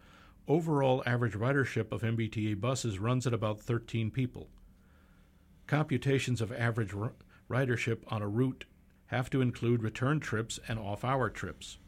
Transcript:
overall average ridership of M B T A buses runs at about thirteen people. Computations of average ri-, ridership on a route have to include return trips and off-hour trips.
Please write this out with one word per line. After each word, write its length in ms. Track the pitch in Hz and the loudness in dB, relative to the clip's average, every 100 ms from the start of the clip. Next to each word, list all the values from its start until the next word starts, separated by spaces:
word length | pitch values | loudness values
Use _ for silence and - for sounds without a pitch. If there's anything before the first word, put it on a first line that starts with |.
| - - - - - | -20 -20 -20 -12 0
overall 540 | 156 160 147 135 131 | 2 4 2 4 2
average 300 | 123 123 120 | 2 2 0
ridership 580 | 101 131 143 131 113 110 | 0 2 2 2 0 -2
of 100 | 104 | -2
M 140 | 113 117 | 0 0
B 120 | 110 | 0
T 240 | 110 107 | 0 0
A 20 | |
buses 440 | 104 120 131 117 95 | 0 0 0 -2 -2
runs 280 | 113 127 120 | 0 2 0
at 80 | |
about 260 | 113 110 107 | 0 0 -2
thirteen 500 | - 117 - 117 110 | -2 -2 -2 -2 0
people. 380 | - 127 - - - - - - - - - - - - - - | 0 -4 -6 -14 -18 -20 -20 -20 -20 -20 -20 -20 -20 -20 -20 -2
Computations 760 | 147 156 120 139 135 127 120 | 0 2 0 2 2 2 -2
of 100 | 104 | -2
average 440 | 123 117 117 101 | 0 0 0 -2
ri-, 160 | 101 113 - - - - | -2 -6 -8 -20 -20 -4
ridership 480 | 120 131 113 - 113 - | 0 0 0 0 -4 -4
on 140 | 110 | -4
a 60 | 104 | -2
route 360 | 110 131 - - - - - - | 2 0 -2 -14 -20 -20 -20 -4
have 200 | 120 120 | -4 0
to 140 | 135 | 2
include 400 | 123 - 117 120 | 2 2 2 2
return 360 | 110 - 127 151 | 2 0 2 2
trips 400 | - 107 117 - - | 0 -2 -2 -8 -4
and 120 | 113 | -4
off-hour 500 | 101 101 123 135 110 | -4 -4 0 0 0
trips. 480 | - 90 - - - | -2 -8 -10 -14 -16